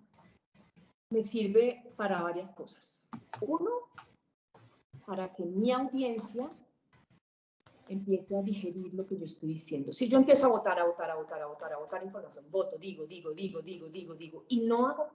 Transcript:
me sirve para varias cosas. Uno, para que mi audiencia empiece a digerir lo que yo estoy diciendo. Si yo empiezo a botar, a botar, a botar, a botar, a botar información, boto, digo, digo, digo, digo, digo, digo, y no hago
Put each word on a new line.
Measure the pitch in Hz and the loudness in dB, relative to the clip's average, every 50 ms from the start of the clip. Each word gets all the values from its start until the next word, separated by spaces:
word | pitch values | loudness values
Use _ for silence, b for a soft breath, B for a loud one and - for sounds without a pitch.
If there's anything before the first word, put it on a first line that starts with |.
| - _ _ _ - - - _ _ _ _ _ - _ _ - - - _ _ _ - | -12 _ _ _ -20 -20 -20 _ _ _ _ _ -20 _ _ -20 -20 -20 _ _ _ -2
me | 226 220 | 0 0
sirve | 220 - - 233 214 196 202 220 240 247 247 - - - - | 0 2 0 0 0 4 6 6 6 6 4 -2 -6 -18 -8
para | - 214 202 190 175 | -4 -2 0 0 0
varias | 170 170 170 175 190 196 | 0 -2 -2 -4 -6 -8
cosas. | - - 160 - - - - - - - - - - - - - - - | -10 -14 -14 -14 -14 -20 -20 -20 -20 -20 -20 -16 -16 -16 -16 -14 -10 -6
Uno, | - - 302 330 330 427 480 494 480 - _ - - - _ _ _ _ _ _ _ _ _ - - - _ _ _ _ - - - | -4 0 0 0 0 0 -2 -4 -6 -10 _ -20 -20 -20 _ _ _ _ _ _ _ _ _ -20 -20 -20 _ _ _ _ -20 -20 -12
para | - 196 190 185 190 | -8 -6 -6 -6 -6
que | - - 180 | -6 -6 -6
mi | 170 180 190 220 247 | -4 0 2 2 2
audiencia | 254 254 269 262 - 269 262 247 226 220 202 - - 233 254 311 349 - - _ _ _ _ _ _ - _ _ _ _ _ _ _ _ _ _ _ _ _ - _ _ _ - | 4 2 0 -2 -2 0 0 0 -2 -2 -6 -8 -6 -6 -6 -6 -8 -14 -20 _ _ _ _ _ _ -20 _ _ _ _ _ _ _ _ _ _ _ _ _ -20 _ _ _ -8
empiece | 196 196 196 196 190 180 185 - 202 | -8 -6 0 2 2 0 0 0 -4
a | 196 | -2
digerir | 196 208 208 190 185 180 175 190 180 180 180 | -2 -2 -2 -4 -4 -6 -6 -6 -8 -8 -6
lo | 185 190 | -8 -6
que | - 202 185 | -6 -6 -8
yo | 165 | -8
estoy | 156 - - - 156 | -8 -10 -8 -6 -6
diciendo. | 160 156 - - 156 139 139 - | -4 -4 -6 -6 -6 -6 -4 -4
Si | 226 - 254 233 | -4 -2 0 6
yo | 240 269 | 8 8
empiezo | 262 285 285 269 277 | 10 10 10 10 10
a | 262 | 8
botar, | 226 208 - 208 180 175 | 6 6 4 2 2 4
a | 175 | 4
botar, | 170 170 - 175 160 | 2 2 0 -2 -6
a | 160 | -4
botar, | 156 156 151 170 156 | -6 -6 -8 -8 -8
a | 151 | -8
botar, | 147 147 - 170 160 | -8 -8 -10 -8 -8
a | 156 147 | -8 -8
botar | 151 151 - 180 | -8 -6 -6 -6
información, | 185 190 196 208 - 151 - - 147 147 | -6 -6 -10 -10 -12 -12 -16 -18 -14 -4
boto, | 156 190 185 190 - 160 | 0 0 0 0 -2 -8
digo, | 160 196 180 156 156 | -8 -8 -10 -8 -10
digo, | 156 180 175 170 160 | -10 -10 -10 -8 -8
digo, | 151 160 196 190 175 165 | -6 -4 -6 -6 -6 -6
digo, | 156 165 185 175 156 160 | -8 -8 -10 -12 -12 -12
digo, | 156 190 180 165 165 | -12 -12 -12 -12 -12
digo, | 151 170 165 165 160 - - | -14 -14 -14 -14 -14 -8 -2
y | 254 233 | 0 2
no | 226 226 233 233 247 269 | 2 4 4 4 4 2
hago | 294 302 302 302 - | 2 0 -4 -4 -4